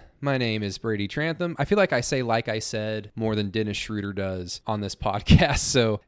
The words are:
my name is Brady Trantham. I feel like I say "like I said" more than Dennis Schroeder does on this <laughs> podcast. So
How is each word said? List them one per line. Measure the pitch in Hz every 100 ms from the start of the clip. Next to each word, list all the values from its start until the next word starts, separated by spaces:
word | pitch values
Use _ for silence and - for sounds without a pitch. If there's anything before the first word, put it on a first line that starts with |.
| - _
my | 143 131
name | 117 110
is | 104 95
Brady | 113 104 101
Trantham. | - 156 160 175 160
I |
feel | 143 208
like | 190
I | 127
say | - 135
"like | 117 113 117
I | 110
said" | - 110 107 107 104
more | - 110 107
than | 101
Dennis | 110 104 101
Schroeder | - 107 101
does | 98 95 92 87 - -
on | 107
this | 101
<laughs> | -
podcast. | 107 101 - - 160 131
So | - 131 113 104